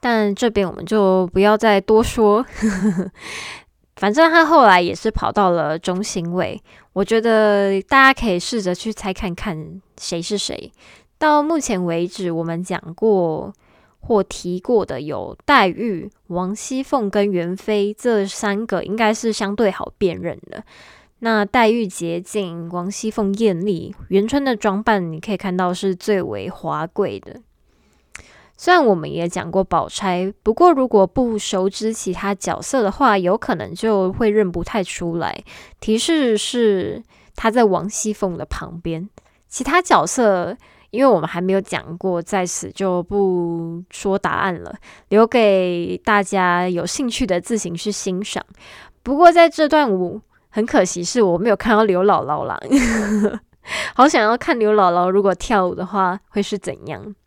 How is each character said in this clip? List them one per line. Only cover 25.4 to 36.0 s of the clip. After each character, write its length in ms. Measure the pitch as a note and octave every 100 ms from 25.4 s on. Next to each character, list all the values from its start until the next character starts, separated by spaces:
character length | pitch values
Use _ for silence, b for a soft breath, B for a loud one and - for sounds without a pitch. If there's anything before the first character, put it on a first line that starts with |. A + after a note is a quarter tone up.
| G3+ F3+
到 180 | F3+
是 180 | F3+ G3
最 300 | F3+ - G3+
为 260 | - G2+ G2
华 380 | - E3 D3+ E3
贵 320 | - F#3+ G2+
的。 220 | - F2+ _ _ _ B B B B B B B B _
虽 140 | -
然 100 | F4+
我 80 | C4+
们 180 | F#3 D3+
也 180 | D3 E3+
讲 200 | F#3 E3
过 140 | F#3
宝 260 | F#3+ E3+ -
钗， 460 | - G3 F3 F#3 G#3
不 100 | -
过 200 | A3+ F4+
如 140 | D4 B3+
果 200 | A3 F#3+
不 320 | - B3 G#3+
熟 320 | - F#3 F#3+
知 220 | G3 G#3+
其 200 | A3 -
他 220 | F3+ G3
角 260 | G3+ - -
色 220 | - C4+
的 80 | G3+
话， 260 | - C4+ G3+
有 220 | F3 G#3
可 160 | -
能 180 | D#3+ F#2
就 400 | F3 A3 G#3 F#3
会 160 | G3 A3+
认 220 | G#3 G3
不 140 | F3
太 180 | E3 A3+
出 360 | F3+ - E3+ E3+
来。 220 | D#3+ - - B B B
提 180 | -
示 400 | A3